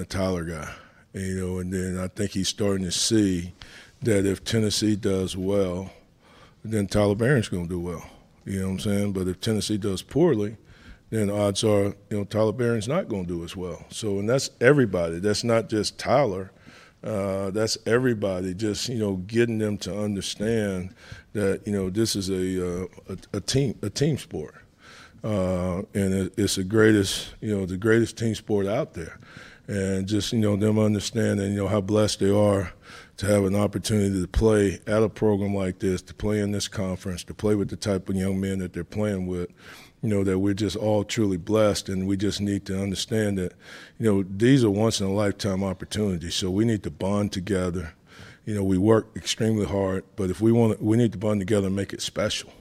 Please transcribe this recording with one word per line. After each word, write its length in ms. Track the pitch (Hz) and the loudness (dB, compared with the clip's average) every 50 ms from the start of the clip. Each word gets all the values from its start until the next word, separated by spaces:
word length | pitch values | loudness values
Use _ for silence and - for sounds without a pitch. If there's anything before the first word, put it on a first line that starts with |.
a 20 | 92 | -6
Tyler 400 | - - 101 95 95 92 87 82 | -6 -4 -2 0 0 0 -2 -4
guy, 300 | 82 82 78 73 - - - - - _ - - _ - | -6 -8 -8 -10 -12 -14 -16 -20 -20 _ -20 -20 _ -10
you 260 | 98 95 95 92 95 | -8 -6 -4 -4 -4
know. 200 | 92 90 92 92 | -4 -4 -4 -4
And 120 | 90 90 | -4 -4
then 260 | 95 92 90 92 92 92 | -4 -2 -2 -2 -4 -4
I 100 | 92 90 | -6 -6
think 240 | - - 104 98 | -4 -4 -4 -4
he's 180 | - 98 92 - | -2 -2 -4 -4
starting 340 | - - 107 101 98 95 95 | -2 -2 0 0 0 0 -2
to 80 | 87 | -2
see 640 | 85 - - - 117 110 104 95 92 85 87 90 - - - - - - - - - - | -2 -2 0 2 4 4 4 4 2 0 -4 -6 -10 -14 -18 -20 -20 -20 -20 -20 -14 -6
that 240 | - 117 104 101 98 | 0 0 2 2 2
if 180 | 98 92 - - | 2 0 -2 -2
Tennessee 540 | - - 113 110 104 95 - 107 107 107 95 | -2 0 0 2 0 0 0 2 0 0 0
does 400 | 107 101 95 95 95 87 92 95 | 0 0 0 0 -2 -2 -4 -4
well, 540 | 92 95 101 101 98 90 87 92 95 95 - - - _ _ _ _ - - - - - _ _ - | -2 0 0 2 0 0 -2 -4 -8 -10 -14 -20 -20 _ _ _ _ -20 -20 -20 -20 -20 _ _ -8
then 220 | 107 110 107 98 92 | -4 -2 -2 0 0
Tyler 280 | - 104 104 101 101 | 2 2 4 4 4
Barron's 340 | 98 113 123 151 120 101 - | 2 2 2 2 2 2 0
gonna 180 | 104 90 87 82 | -4 -6 -4 -4
do 120 | 92 87 | -4 -4
well. 240 | 85 87 85 80 - - - - - _ _ _ - | -4 -6 -8 -8 -10 -16 -20 -20 -20 _ _ _ -10
You 140 | - 98 95 | -8 -6 -4
know 60 | 95 | -2
what 80 | 95 95 | -2 -4
I'm 60 | 90 | -2
saying? 340 | - 107 101 101 101 101 95 | -2 0 0 0 0 -2 -2
But 140 | 95 92 92 | -2 -2 -2
if 120 | 90 - | -4 -4
Tennessee 380 | - 117 110 101 92 - 107 101 | -2 -2 -2 0 0 -2 -2 -2
does 240 | 98 101 95 87 | -2 -4 -4 -6
poorly, 560 | - - - 139 175 170 131 107 101 104 110 - - - - - - - - - _ - | -6 -4 0 2 4 4 2 2 -2 -4 -6 -10 -18 -20 -20 -20 -20 -20 -20 -20 _ -6
then 180 | 113 110 104 98 | -4 -2 -2 0
odds 340 | 101 104 104 101 98 - - | 0 2 2 2 2 2 2
are, 320 | 110 104 101 98 101 92 - - - | 4 4 4 2 0 -2 -6 -8 -6
you 80 | 110 104 | -4 -4
know, 60 | 101 | -4
Tyler 260 | - - 107 110 110 | -2 0 2 2 2
Barron's 360 | 98 127 120 117 117 113 95 123 | 2 0 0 0 0 0 -2 -2
not 180 | 131 139 127 - | -2 -2 -2 -2
gonna 180 | 107 98 90 | -4 -4 -4
do 180 | 87 90 82 85 | -4 -6 -6 -6
as 120 | 85 92 | -8 -10
well. 300 | 95 90 90 82 - - - | -8 -8 -8 -10 -10 -14 -16
So, 300 | - - 113 104 98 98 | -12 -8 -4 -2 -2 -2
and 80 | 101 107 | 0 0
that's 220 | 127 139 - - - - | 0 0 0 -2 -2 4
everybody. 600 | 120 123 151 147 123 101 90 90 85 82 82 87 | 6 6 8 8 6 2 2 0 -2 -2 -2 -2
That's 240 | 95 104 104 - - | 0 0 0 0 2
not 260 | 117 113 113 110 85 | 2 2 2 2 0
just 280 | 110 107 95 - - - | 0 -2 -2 -2 -4 -6
Tyler. 520 | - 90 113 143 143 110 92 95 95 95 - - - - - - - - _ _ - | -2 2 2 2 2 2 -2 -4 -8 -10 -14 -20 -20 -20 -20 -20 -20 -20 _ _ -8
Uh, 460 | 113 110 98 98 98 95 95 98 95 | -6 -4 -2 -2 -2 -2 -2 -4 -2
that's 300 | 95 107 110 110 - - - 104 | -2 0 0 0 -2 -2 0 2
everybody, 680 | 113 127 131 127 117 104 101 98 92 92 92 92 90 | 2 4 4 2 2 0 0 -2 -2 -2 -4 -4 -4
just, 340 | 95 110 107 101 - - - | -2 -2 -2 -2 -2 -4 -4
you 120 | 127 113 | -4 -2
know, 160 | 107 101 98 | 0 0 -2
getting 420 | 92 90 104 113 117 120 117 113 107 | -2 -4 -2 2 2 2 2 2 0
them 180 | 107 107 104 | -2 -2 -2
to 240 | 98 - 92 87 104 | -4 -6 -8 -6 -4
understand 920 | 104 104 101 95 87 - - - 104 113 117 110 104 101 95 92 90 92 - - - - - - - _ - | -4 -2 -2 -4 -4 -6 -6 -4 -2 0 0 0 0 0 -2 -4 -6 -8 -12 -18 -20 -20 -20 -20 -16 _ -4
that, 320 | 104 101 98 92 - - | -2 0 0 0 -2 -2
you 80 | 107 101 | -2 -2
know, 160 | 101 95 92 | -2 -2 -2
this 260 | 90 110 113 107 - | 0 0 0 0 0
is 140 | 104 95 92 | -2 -2 -2
a, 540 | 95 92 92 92 95 92 90 90 87 90 92 | -2 -2 -2 -2 -2 -2 -2 -4 -4 -6 -8
uh, 20 | - - - - - | -8 -12 -14 -16 -14
a, 280 | 95 87 - - - 101 | -14 -14 -10 -8 -8 -6
a 40 | |
team, 340 | - - - 135 143 113 95 - | -4 -2 0 0 0 0 -2 -4
a 80 | - 104 | -6 -6
team 300 | - - 139 165 139 - | -4 -2 0 0 0 -2
sport. 340 | - - - 80 76 - - - - _ _ _ - - - - - - - - - | -4 -8 -10 -10 -10 -10 -14 -20 -20 _ _ _ -20 -20 -20 -20 -20 -20 -16 -10 -6
Uh, 580 | 110 107 98 92 92 92 87 90 92 87 90 - - - | -2 0 0 0 0 0 0 -2 -2 -2 -4 -6 -4 -2
and 180 | 104 98 95 95 | 0 0 0 2
it, 200 | 95 95 90 - - | 0 -2 -2 0 0
it's 200 | 101 95 - 101 | 0 0 0 -2
the 60 | 92 | -2
greatest, 680 | 92 110 110 110 110 110 104 95 - - - - - - - | 2 4 6 8 8 8 6 4 2 -2 -6 -8 -10 -12 -8
you 160 | - 110 104 98 | -4 -2 -2 0
know, 80 | 98 | -2
the 120 | 87 95 92 | -2 -4 -2
greatest 420 | 101 110 110 117 113 - - - | 2 4 4 4 4 2 -2 -4
team 160 | 120 113 104 | -4 -4 -4
sport 320 | - - - 107 101 98 98 | -4 -4 -2 -2 0 0 0
out 260 | 104 135 110 - - | -2 -2 -4 -4 -8
there. 240 | 87 80 - - - - - - - - - - - - - | -10 -12 -12 -14 -18 -20 -20 -20 -20 -20 -20 -20 -18 -10 -6
And 400 | 107 101 95 95 95 95 95 95 | -4 -2 -2 0 -2 -2 -2 -2
just, 240 | 107 104 95 - | -2 -2 -2 0
you 80 | 127 113 | 0 0
know, 160 | 107 104 104 | 2 2 2
them 220 | 95 107 107 107 110 | 2 2 2 4 4
understanding, 760 | 107 104 107 101 - - - 113 107 104 104 101 98 98 101 | 4 4 2 0 -2 -2 -2 0 0 0 0 0 0 0 0
you 40 | 101 | 0
know, 100 | 98 92 | 0 0
how 140 | 107 107 | 0 0
blessed 380 | 92 98 104 107 107 98 - - | 0 2 2 2 2 2 2 2
they 100 | 98 98 | 2 4
are 440 | 101 104 104 104 98 98 95 87 - - - - - - - - _ - | 4 6 6 4 4 2 0 -4 -8 -16 -20 -20 -20 -20 -20 -20 _ -6
to 80 | 98 | 0
have 200 | 98 104 104 98 | 2 4 4 4
an 100 | 95 98 | 4 2
opportunity 680 | 101 104 101 - 101 - - 107 107 98 98 98 95 | 2 0 0 0 -2 -2 0 0 2 2 2 2 0
to 60 | 90 - | -2 -2
play 520 | - - 113 110 110 107 101 98 85 - - | 0 2 4 6 6 6 4 2 2 -2 -4
at 160 | - 107 110 | -2 2 2
a 80 | 110 101 | 2 2
program 460 | - - 110 107 104 98 101 101 101 | 0 0 2 2 2 2 0 -2 -2
like 240 | 98 95 92 92 - | -2 -2 -2 -4 -2
this, 240 | - 95 92 90 - | -2 -2 0 -2 -4
to 100 | - - | -8 -12
play 260 | - - 104 104 107 | -6 -4 -2 0 0
in 120 | 101 101 | 0 -2
this 160 | 104 101 - - | -2 -4 -4 -6
conference, 560 | - - 98 92 92 - - 101 87 85 - | -6 -4 -4 -4 -4 -6 -6 -8 -8 -8 -10
to 100 | - 87 | -12 -8
play 220 | - 107 104 107 | -4 0 0 2
with 140 | 101 95 85 | 2 0 -2
the 80 | - - | -6 -6
type 320 | - 107 98 95 - - | -2 -2 -2 -2 -2 -4
of 60 | 95 | -2
young 240 | 95 95 98 95 95 | -2 0 0 -2 -2
men 200 | 98 95 95 95 | -2 -2 -2 -4
that 140 | 92 87 - | -6 -6 -6
they're 100 | 87 85 | -8 -10
playing 420 | - - 107 107 107 101 92 92 | -8 -4 -4 -2 -2 -2 -2 -4
with, 240 | 92 90 87 87 - - - - - - - - - _ _ | -4 -4 -6 -6 -8 -10 -16 -20 -20 -20 -20 -20 -20 _ _
you 80 | - 110 | -4 0
know, 140 | 104 101 98 | 0 2 2
that 160 | 98 92 95 | 2 2 2
we're 160 | 98 101 101 | 2 2 0
just 200 | 101 110 95 90 | 0 0 -2 -2
all 280 | 101 110 107 107 104 98 | 0 0 2 2 2 0
truly 340 | - - 117 110 98 95 87 | 0 -2 0 0 0 0 -2
blessed. 500 | 90 104 104 107 107 104 92 - - - | -2 0 2 4 4 4 2 0 -2 -4
And 200 | 95 92 92 95 | -4 -2 -2 0
we 100 | 101 95 | 0 0
just 240 | 104 101 - - | 0 -2 -2 0
need 240 | 101 101 101 98 - | -2 -2 -2 -2 -4
to 160 | - 95 95 | -4 -6 -4
understand 560 | 98 98 92 - - - 113 110 107 104 101 95 | -4 -4 -4 -4 -4 -2 -2 0 0 0 0 -2
that, 160 | 90 87 - - - - - - - - - - | -4 -4 -6 -10 -20 -20 -20 -20 -20 -16 -8 -2
you 120 | 113 110 | 0 2
know, 140 | 101 98 98 92 | 2 2 0 -2
these 380 | 98 98 113 127 139 135 117 | -2 2 6 6 8 8 6
are 60 | 104 | 4
once-in-a-lifetime 920 | 98 104 110 113 110 - 101 95 95 104 107 101 95 - - 101 95 92 98 | 4 4 2 2 2 0 0 0 0 0 0 0 0 -2 -2 -2 -2 0 -2
opportunities. 720 | 95 90 - 87 - - - 107 101 90 82 85 85 - | -2 -4 -6 -8 -6 -4 -2 0 0 -2 -2 -4 -6 -4
So 140 | - 101 92 | -4 -2 0
we 160 | 92 101 113 | 2 2 2
need 180 | 120 110 95 - | 2 2 0 -2
to 80 | 85 | -6
bond 400 | 73 - 90 95 101 101 104 101 | -8 -4 -2 0 0 0 0 -2
together. 640 | - 101 87 101 98 92 92 90 85 92 85 82 - _ _ - - - - - - - - | -2 -4 -2 -2 0 0 0 0 -2 -4 -6 -8 -12 _ _ -20 -20 -20 -20 -20 -20 -14 -8
You 120 | 110 107 | -6 -4
know, 80 | 101 98 | -2 0
we 160 | 95 95 92 | 2 2 4
work 320 | 95 110 113 110 107 - - | 6 6 6 4 4 0 -6
extremely 520 | 92 - - - - 117 110 110 107 101 - | -10 -6 -6 -4 0 0 0 2 2 0 0
hard, 360 | 101 98 98 95 95 95 - _ _ | 0 0 0 0 -2 -4 -6 _ _
but 160 | - 98 92 | -4 -2 -2
if 100 | 92 - | 0 2
we 100 | 107 113 | 4 4
want, 300 | 117 120 117 110 104 - | 6 6 6 4 2 0
we 160 | - 107 110 117 | 0 2 2 4
need 140 | 120 110 | 2 2
to 80 | 90 90 | 0 -2
bond 200 | 110 107 107 101 | -2 0 0 0
together 280 | 95 87 107 101 95 95 | 0 0 2 2 2 2
and 80 | 95 | 0
make 180 | 101 95 - - | -2 -4 -4 -6
it 80 | - | -8
special, 500 | - - - - 107 107 - - - - - - | -10 -8 -4 -4 -2 -2 -4 -6 -8 -12 -16 -20